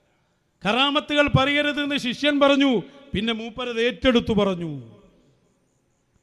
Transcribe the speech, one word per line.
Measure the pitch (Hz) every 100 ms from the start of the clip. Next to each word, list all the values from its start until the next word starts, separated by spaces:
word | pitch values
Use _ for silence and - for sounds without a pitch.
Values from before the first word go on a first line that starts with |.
| _ _ _ _ _ _ 185
കറാമത്തുകൾ | 240 285 294 294 294 294 262
പറയരുത് | 269 285 294 294
എന്ന് | 285 285
ശിഷ്യൻ | 247 - 285 285
പറഞ്ഞു, | 285 285 277 233 131 - -
പിന്നെ | 180 226
മൂപ്പരത് | 220 226 262 247 226
ഏറ്റെടുത്തു | 233 190 262 233 -
പറഞ്ഞു. | 208 196 175 165 143 113 - - _ _ _ _ _ _ _ _ _ _ _